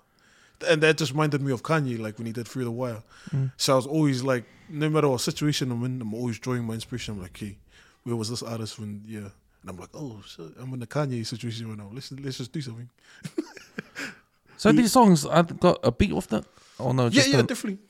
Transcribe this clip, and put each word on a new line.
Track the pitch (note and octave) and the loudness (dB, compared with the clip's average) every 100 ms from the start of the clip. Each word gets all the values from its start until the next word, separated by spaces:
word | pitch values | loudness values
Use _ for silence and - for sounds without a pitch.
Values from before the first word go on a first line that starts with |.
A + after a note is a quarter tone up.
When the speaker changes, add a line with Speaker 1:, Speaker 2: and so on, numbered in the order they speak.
| _ _ _ _ _ - - | _ _ _ _ _ -6 2
Speaker 1:
And | D#3+ | 4
that | D#3+ D#3+ | 4 4
just | D3+ | 0
reminded | C#3 D3+ C#3+ | 0 0 0
me | C#3 | -2
of | B2 | -2
Kanye, | - D#3+ C#3 A#2 | 0 0 0 -4
like, | A2 G#2 | -6 -8
when | A2+ | -8
he | |
did | A2+ A#2 | -8 -8
Through | C3+ | -6
the | A#2+ | -4
Wire. | A#2 B2+ A2+ - - - C#3 | -4 -6 -8 -12 -20 -6 -2
Speaker 2:
Mm. | C3+ - | -2 -2
Speaker 1:
So | - | 2
I | C3+ | 2
was | C#3 | 2
always | D#3 D3+ B2+ | 2 2 2
like, | C3 B2+ A2 _ - | 0 -2 -4 _ -12
no | D#3 D#3 | -4 0
matter | D3+ D3 | 4 4
what | B2 | 2
situation | - - D3+ C#3+ C3 | -2 -2 0 0 -2
I'm | A#2+ | -2
in, | B2 B2+ | -4 -4
I'm | A2+ | -6
always | A2 B2 A2+ | -4 -4 -4
drawing | - B2 | -4 -4
my | A#2 | -2
inspiration. | A2+ - A#2+ - G#2 | -6 -8 -10 -8 -10
I'm | |
like, | F2+ - | -10 -12
"Hey, | G#2 G2 _ _ _ _ | -12 -12 _ _ _ _
where | - A#2 | -6 -4
was | G#2+ | -4
this | A#2+ | -6
artist | A#2 A#2 A2 - | -8 -8 -8 -10
when," | G#2+ G#2 G#2+ | -10 -12 -12
yeah. | G#2+ G2+ - _ _ | -12 -14 -16 _ _
And | - | -16
I'm | F#2 | -14
like, | F2+ | -14
"Oh, | - D3 A2 F#2+ | -12 -12 -12 -18
shit, | - E2 D#2 | -18 -18 -14
I'm | B2+ | -12
in | B2+ | -10
the | A#2 | -6
Kanye | C#3+ D3 B2 A2 | -4 -2 -2 -6
situation | A#2 A#2+ A2+ A2+ | -8 -8 -8 -10
right | G#2+ | -12
now. | G2+ | -12
Let's, | A#2 - | -14 -14
let's | C3+ C#3 B2+ | -12 -10 -8
just | B2 | -8
do | E3 | -8
something." | B2+ A#2 B2 | -10 -12 -14
<laughs> | _ _ - - - - - - - - - C#4 - _ _ _ - | _ _ -18 -14 -10 -10 -10 -20 -18 -16 -12 -14 -14 _ _ _ 0
Speaker 2:
So | - | 6
Speaker 1:
Yeah. | D4+ | 6
Speaker 2:
these | A#3 | 8
songs, | C4 A3 E3+ | 8 8 8
have | C#3+ D3+ E3 - | 6 2 2 4
got | - - | 4 4
a | A#2 | 2
beat | A#2+ G#3 | 2 2
with | D#3+ - | 0 -2
them? | G#3+ - _ _ - | -4 -4 _ _ -6
Oh, | B2+ | 0
no, | C3 | 2
Speaker 1:
Yeah, | A#2+ | 4
Speaker 2:
just | G#3+ C4+ | 6 6
Speaker 1:
yeah, | B3+ | 6
Speaker 2:
a | |
Speaker 1:
definitely. | G#3+ B3 A3 G3 _ | 4 0 -6 -8 _